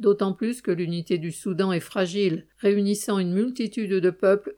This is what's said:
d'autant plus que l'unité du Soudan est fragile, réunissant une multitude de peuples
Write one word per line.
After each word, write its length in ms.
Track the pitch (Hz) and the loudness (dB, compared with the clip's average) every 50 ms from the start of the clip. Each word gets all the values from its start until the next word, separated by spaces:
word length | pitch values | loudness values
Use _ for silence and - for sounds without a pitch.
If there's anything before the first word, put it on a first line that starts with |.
d'autant 320 | 214 202 202 202 196 196 190 | 2 2 2 4 2 -2 -2
plus 300 | - 220 220 240 247 - | -2 -4 -4 -4 -4 -2
que 80 | - | -2
l'unité 480 | 180 165 180 165 170 170 165 - 180 170 | -2 -2 -2 -2 -4 -4 -2 -2 -2 -2
du 140 | 156 170 160 | -2 -4 -8
Soudan 380 | - - - 185 160 196 190 | -6 -6 -4 -2 0 0 0
est 100 | 185 165 | 0 -2
fragile, 640 | - - - - 185 170 170 202 202 180 160 - - - _ | -2 -4 -2 -2 -2 0 0 0 0 0 0 -2 -6 -12 _
réunissant 640 | _ - 202 202 202 202 196 208 208 - - 208 196 | _ 0 2 2 2 2 0 0 -2 -2 -2 0 0
une 160 | 185 175 175 | 0 0 0
multitude 580 | 190 220 254 254 - 240 208 208 - 220 190 190 | 0 0 0 -2 -4 -4 -4 -4 -4 -2 0 0
de 180 | 190 170 185 | 2 2 2
peuples 460 | 180 - - 190 196 202 - - - | 2 2 4 4 4 4 0 -6 -12